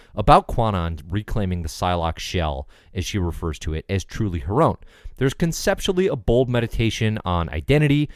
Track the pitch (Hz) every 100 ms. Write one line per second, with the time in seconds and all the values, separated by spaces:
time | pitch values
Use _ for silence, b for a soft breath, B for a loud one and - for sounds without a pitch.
0 | b - 110 170 - - 110 95 85 80
1 | 82 101 107 113 95 90 80 - 90 90
2 | 82 - - 90 78 67 - b b -
3 | - 101 87 78 85 76 80 78 - 98
4 | - - 104 85 73 120 147 - - b
5 | b - 131 - 170 - 202 196 - 180
6 | 190 127 110 120 123 120 117 - 113 -
7 | 110 110 - 87 80 76 - 147 151 143
8 | 147